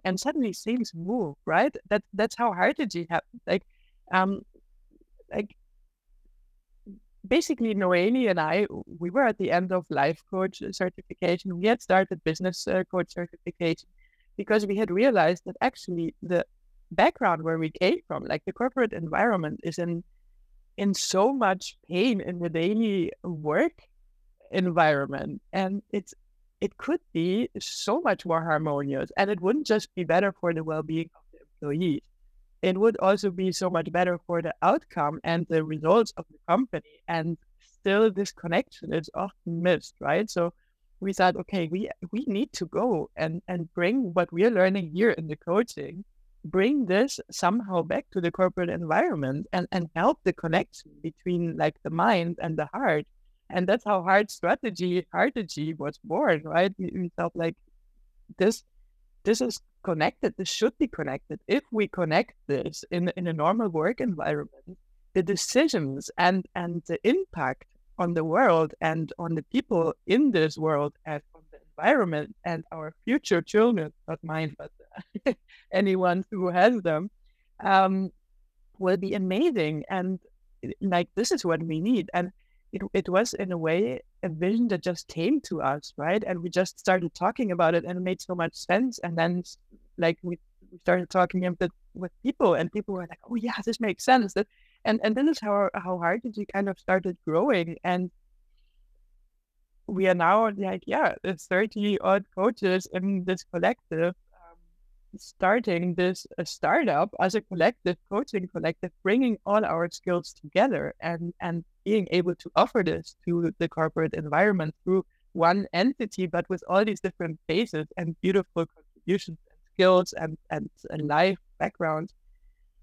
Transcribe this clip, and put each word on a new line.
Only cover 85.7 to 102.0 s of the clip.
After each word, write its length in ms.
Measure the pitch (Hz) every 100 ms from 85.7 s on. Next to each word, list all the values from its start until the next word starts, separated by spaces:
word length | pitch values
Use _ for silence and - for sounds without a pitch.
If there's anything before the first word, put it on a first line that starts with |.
| 147 - -
right? 260 | 151 208 208
And 160 | 180
we 80 | 175
just 280 | 180 185 -
started 360 | - 185 170
talking 380 | - 185 240 220
about 220 | 175 165
it, 100 | 170
and 120 | 170 180
it 60 |
made 180 | 180 185
so 140 | -
much 200 | 180 165
sense. 440 | - - 190 262 -
And 180 | 175 170
then, 260 | 170 180 170 - _ - _ -
like, 220 | 165 165
we, 160 | 180 175 _ _ -
we 80 | 180
started 300 | - 180 175
talking 380 | 185 180 185 180
a 60 |
bit 180 | 170 180 - _
with 180 | - 180 -
people, 320 | 254 - 226
and 160 | 151 170
people 220 | 208 208
were 120 | 185 175
like, 120 | - -
"Oh, 60 | 233
yeah, 180 | 233 214
this 160 | 220 226
makes 240 | 220 175
sense." 300 | - 254 196
That, 120 | - 214 _ _ _
and, 160 | 220 220
and 140 | 220 220
this 100 | 294
is 140 | 311
how, 300 | 208 202 196
how 240 | 202 185 180
Heartagy 480 | 170 220 247 208 202
kind 160 | 196 196
of 100 | 180
started 380 | - 185 180 180
growing. 520 | - 160 269 202 170 160
And 260 | 175 180 180 - _ _ _ _ _ _ _ _ _ _ _ _ _ _ _ _ -
we 200 | 185 185
are 60 |
now, 360 | 175 170 208 226
like, 320 | 196 196 185 -
yeah, 280 | 277 247 -
the 140 | 185 170
thirty 600 | - 185 220 214 208 202